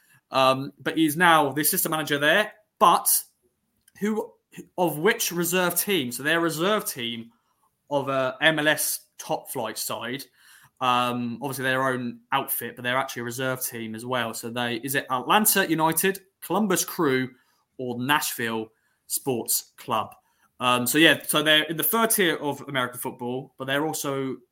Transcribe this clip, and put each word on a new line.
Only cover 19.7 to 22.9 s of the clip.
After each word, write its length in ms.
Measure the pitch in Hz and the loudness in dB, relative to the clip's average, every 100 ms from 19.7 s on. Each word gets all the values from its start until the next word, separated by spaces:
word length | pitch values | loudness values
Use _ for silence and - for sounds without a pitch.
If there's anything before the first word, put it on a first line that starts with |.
| - | -14
Club? 380 | - 110 104 - _ _ _ - | -4 -4 -4 -10 _ _ _ -4
Um, 260 | 127 123 123 | 2 2 2
so 120 | 151 | 6
yeah, 200 | 165 143 - | 6 6 2
so 160 | 156 | 0
they're 220 | 151 156 | 4 4
in 120 | 156 160 | 2 -2
the 60 | |
third 280 | 147 226 220 | -2 2 2
tier 260 | 220 180 151 | 2 2 0
of 260 | 147 139 - | -4 -6 -6
American 320 | 135 123 | -2 -2